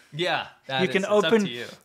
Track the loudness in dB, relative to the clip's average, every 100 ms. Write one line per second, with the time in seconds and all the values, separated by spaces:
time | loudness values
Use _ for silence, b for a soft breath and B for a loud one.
0 | _ -6 -2 -2 -4 -14 -6 -2 0 0
1 | 2 2 4 2 2 -4 -10 -14